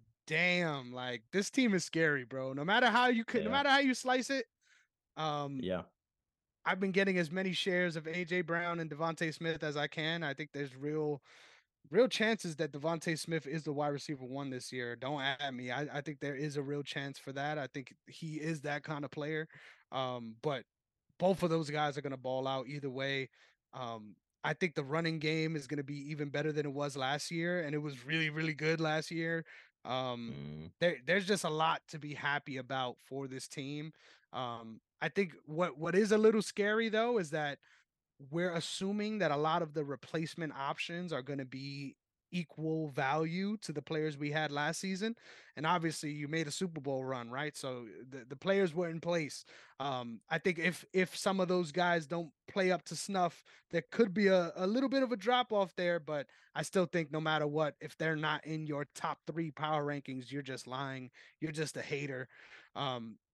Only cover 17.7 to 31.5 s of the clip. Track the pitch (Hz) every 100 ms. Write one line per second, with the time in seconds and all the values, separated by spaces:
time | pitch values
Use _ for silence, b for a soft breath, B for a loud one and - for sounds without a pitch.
17.7 | 147 127 - - - 165 151 156 156 143
18.7 | 147 151 147 143 151 147 156 160 B B
19.7 | B _ 131 127 123 113 113 156 131 -
20.7 | _ _ _ _ - 180 185 175 165 143
21.7 | 151 151 143 139 135 127 131 135 135 123
22.7 | 147 139 127 135 135 131 b b b _
23.7 | 131 120 113 107 - _ _ 151 151 180
24.7 | 156 135 156 165 160 151 160 160 160 135
25.7 | 147 139 143 143 151 143 143 156 151 143
26.7 | 139 143 139 131 147 - 165 170 180 147
27.7 | 151 147 127 127 160 156 156 160 147 156
28.7 | 160 160 156 - 165 165 165 - B B
29.7 | _ 98 127 127 120 117 69 73 156 -
30.7 | - 175 135 127 196 185 202 170